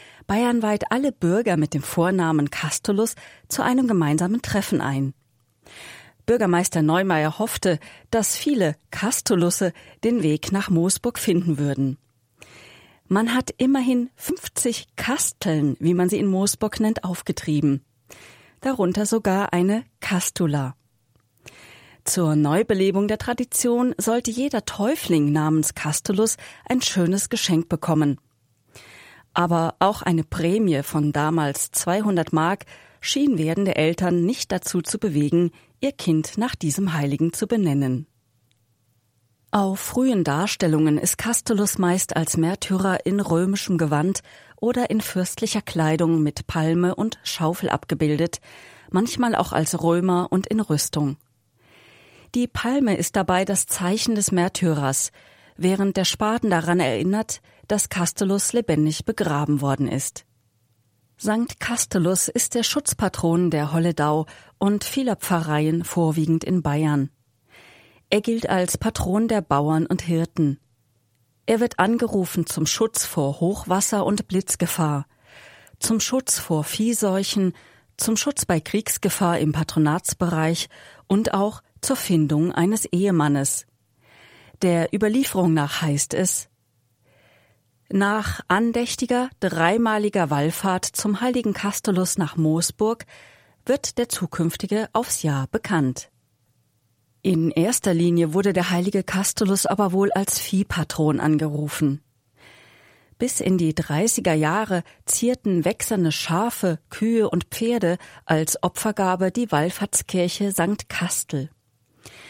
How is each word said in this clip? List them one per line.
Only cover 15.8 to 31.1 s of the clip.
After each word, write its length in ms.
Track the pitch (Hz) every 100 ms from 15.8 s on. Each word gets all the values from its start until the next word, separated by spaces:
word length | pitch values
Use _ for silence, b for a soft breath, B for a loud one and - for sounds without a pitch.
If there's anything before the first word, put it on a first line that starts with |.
| 165
man 160 | 175 180
sie 80 | 202
in 100 | 202
Moosburg 520 | 185 202 - 214 -
nennt, 240 | 214 226
aufgetrieben. 840 | 185 180 - - - 151 147 139 _ _ _ B B B B B
Darunter 440 | 262 254 180 185 208
sogar 480 | 226 208 190 202
eine 300 | 175 185 214 - -
Kastula. 760 | - 180 - - 170 147 131 - _ _ _ _ _ _ B B B B B B
Zur 320 | - - 165 151
Neubelebung 720 | 151 160 226 196 190 190 208
der 120 | 214
Tradition 720 | - 240 247 - 247 240 247 -
sollte 340 | 214 233 240
jeder 340 | 233 277 240 -
Täufling 640 | - 208 311 - 165 147
namens 440 | 151 156 156 151 -
Kastulus 640 | 151 151 - 196 220 - B B B
ein 140 | 254
schönes 480 | - 196 175 190 -
Geschenk 400 | 233 - 165 165
bekommen. 500 | 165 - 156 147 139 _ _ _ _ _ B B B B B B
Aber 420 | - 175 170 165 -
auch 220 | 190 214
eine 220 | - 165
Prämie 580 | 156 - 165 202 208 147
von 300 | 139 156 147